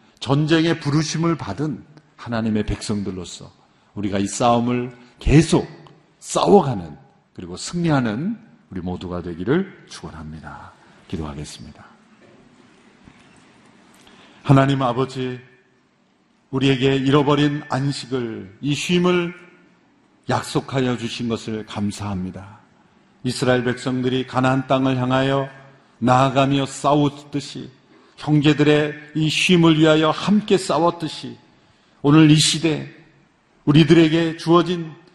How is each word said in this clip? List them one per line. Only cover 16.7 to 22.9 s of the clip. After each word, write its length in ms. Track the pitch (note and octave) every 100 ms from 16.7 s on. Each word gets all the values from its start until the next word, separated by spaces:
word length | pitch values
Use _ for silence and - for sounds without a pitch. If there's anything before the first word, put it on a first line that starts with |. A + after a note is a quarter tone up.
| C3 C3+ C3+
잃어버린 680 | C3+ D3 C#3 C#3+ D3 D3 -
안식을, 920 | C3 C#3+ C3+ A#2+ C3 A#2 G#2+ F#2+ -
이 140 | C#3
쉼을 600 | C#3 - F3 F3+ F3+ E3+ - - _ _ _ _ _ _ _ -
약속하여 680 | A#2+ - D3+ - C3+ B2+ A#2+
주신 320 | A2+ - A#2+
것을 380 | A2 - G#2+ G#2+
감사합니다. 920 | A2 G#2 - G#2 F#2+ F#2 F#2 G2 G#2+ _ _ _